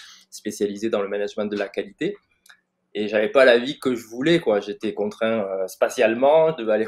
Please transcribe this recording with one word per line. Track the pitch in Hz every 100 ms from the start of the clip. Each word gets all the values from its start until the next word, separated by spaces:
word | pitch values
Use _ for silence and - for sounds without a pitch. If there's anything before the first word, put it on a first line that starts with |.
| - - _
spécialisé | - 107 107 101 101 110
dans | 107
le | 98
management | 101 101 - 104
de | 104
la | 101
qualité. | - 98 - 170 - _ _ _ _ _ _ _ 101
Et | 104
j'avais | 107 107
pas | 139
la | 131 120
vie | 127 151
que | 135
je | 120 -
voulais, | 120 151 170
quoi. | 123 104
J'étais | 104 101 107
contraint, | 101 104 - 113 113
euh, | 98 95 95
spatialement, | - 113 123 110 117 135 160 160
je | 160
devais | 110
aller | 107